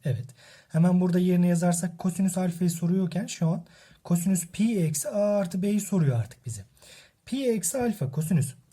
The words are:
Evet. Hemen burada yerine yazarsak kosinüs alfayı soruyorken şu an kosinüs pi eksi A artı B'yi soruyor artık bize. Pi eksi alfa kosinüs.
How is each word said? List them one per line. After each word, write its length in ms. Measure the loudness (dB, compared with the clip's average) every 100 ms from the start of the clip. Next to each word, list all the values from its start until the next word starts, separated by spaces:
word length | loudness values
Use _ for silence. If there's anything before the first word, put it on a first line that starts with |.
Evet. 220 | -2 -4 -6 -16 -20 -20 _
Hemen 320 | 2 4 4
burada 180 | 2 2
yerine 280 | 4 4 4
yazarsak 500 | 4 2 0 -4 -4
kosinüs 400 | -4 0 0 0
alfayı 340 | -2 0 -2
soruyorken 540 | 0 0 0 0 -2 -6
şu 200 | -2 -2
an 180 | -2 -6 -20 -20 -20
kosinüs 440 | -2 0 2 0 -2
pi 320 | 0 0 2
eksi 300 | 0 -2 -4
A 280 | 0 2 0
artı 240 | 0 -2
B'yi 200 | 0 0
soruyor 380 | 0 2 2 2
artık 260 | -4 -10 -12
bize. 200 | -12 -16 _ -20 -20 -20 _ -8
Pi 200 | -2 0
eksi 320 | 0 -2 -2
alfa 340 | -2 -2 -4
kosinüs. 420 | -4 0 0 0 -6 _